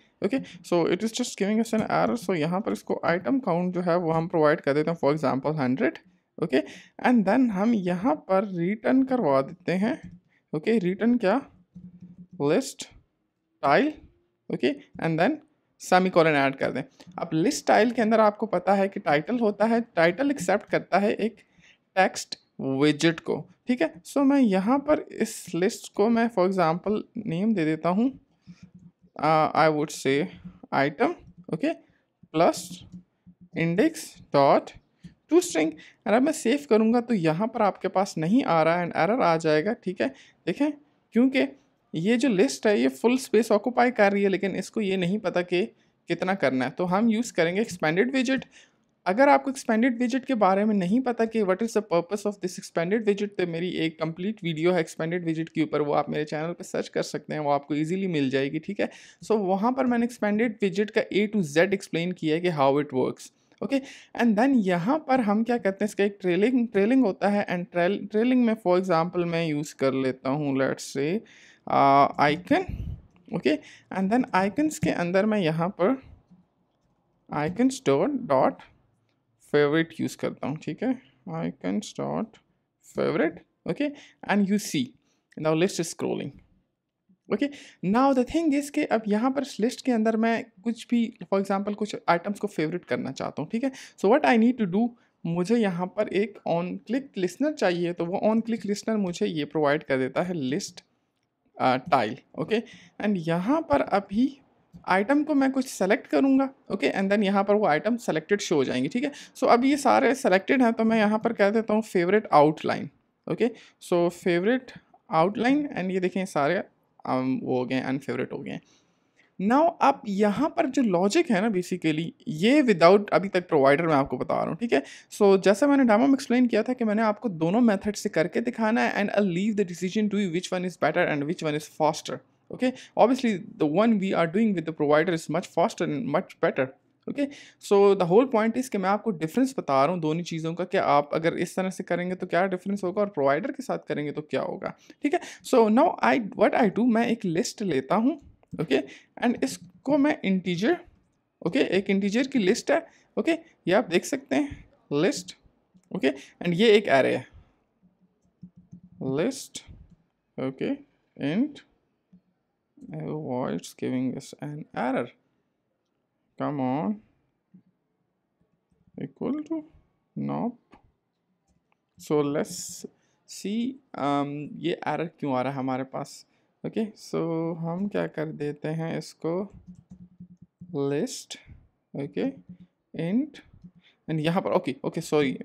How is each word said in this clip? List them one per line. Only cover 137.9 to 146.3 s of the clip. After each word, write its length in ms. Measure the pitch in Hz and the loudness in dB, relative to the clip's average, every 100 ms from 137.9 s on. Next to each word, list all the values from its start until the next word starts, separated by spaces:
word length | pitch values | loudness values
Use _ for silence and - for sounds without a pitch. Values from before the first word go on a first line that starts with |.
| 185 | 4
the 160 | 170 | 4
whole 180 | 202 269 214 | 4 4 2
point 260 | 226 247 | 0 -2
is 60 | 254 | -4
कि 80 | 202 | -4
मैं 120 | 185 | -2
आपको 220 | 208 226 160 | -2 -2 -4
डिफरेंस 360 | 160 247 262 - | -2 0 0 -2
बता 240 | 156 135 | 0 2
रहा 100 | 147 | 2
हूँ 80 | 180 | 2
दोनों 220 | 156 165 170 | -2 -2 -4
चीज़ों 220 | 160 160 | -6 -6
का, 100 | 170 | -6
कि 140 | 180 185 | -2 0
आप 320 | - 143 - | 4 2 2
अगर 240 | - 165 - | -2 -2 -2
इस 180 | 180 - | -6 -4
तरह 140 | 190 | -6
से 140 | - | -6
करेंगे 320 | - 175 180 185 | -6 -4 -4 -6
तो 120 | 185 | -2
क्या 180 | 170 190 | 0 0
डिफरेंस 360 | 185 196 202 | -2 -6 -6
होगा 180 | 180 208 | -4 -2
और 80 | 202 156 | -4 0
प्रोवाइडर 360 | 135 147 269 | 0 0 -2
के 120 | 277 | -8
साथ 240 | 240 170 - | -8 -8 -6
करेंगे 240 | 147 147 | -6 -6
तो 100 | 147 | -8
क्या 200 | 151 135 | -6 -6
होगा, 360 | - - - - - - | -4 -8 -10 -12 -20 -6
ठीक 100 | 294 | -4
है। 60 | 339 - - - | -4 -6 -12 2
So 240 | 254 220 | 4 6
now 240 | 226 330 - | 6 4 2
I, 160 | - 262 202 | 2 2 -2